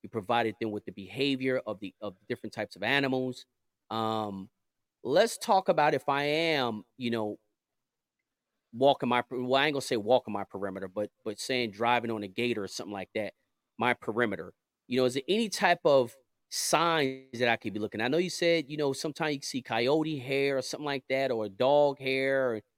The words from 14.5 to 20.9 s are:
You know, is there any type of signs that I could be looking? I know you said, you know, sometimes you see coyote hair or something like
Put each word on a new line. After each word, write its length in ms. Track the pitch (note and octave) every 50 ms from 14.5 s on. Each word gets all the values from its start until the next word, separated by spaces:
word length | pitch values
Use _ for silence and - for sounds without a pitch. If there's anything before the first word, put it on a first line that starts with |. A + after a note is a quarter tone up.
| - _ _ _ _ _ _
You 120 | _ B2 B2+
know, 40 | C3
is 100 | B2+ A#2+
there 80 | C#3 -
any 220 | - F#3 A3 A#3 G#3
type 320 | - - G#3 F3+ F3 F3 _
of 320 | E3+ C#3+ C3+ B2 A#2 - _ _ _ _ _ _ _
signs 880 | - - - - - D3+ E3 E3+ E3 D#3+ C#3+ C3 C3 C3 C3 C3 C3 A#2
that 100 | B2 A#2+
I 80 | A#2
could 160 | A2+ - A2 F#2+
be 60 | G#2+
looking? 200 | G#2 G#2 - G#2
I 80 | A2+
know 100 | B2 C#3 E3+
you 100 | F#3 F3
said, 360 | - - F3 E3+ E3+ E3 D3 B2
you 80 | D3+
know, 160 | D3 D3 C#3 C3+
sometimes 420 | C3+ - E3 C#3+ - E3 D#3 D3
you 60 | C#3
see 200 | - - - C3
coyote 560 | - - A#2 A2+ A#2+ B2+ D3 D#3+ D#3 D#3+ D#3
hair 400 | C#3 A#2+ C3 C#3 C#3 C#3 C#3 C#3
or 40 | C3+
something 240 | B2+ - - C#3 D3+
like 180 | D3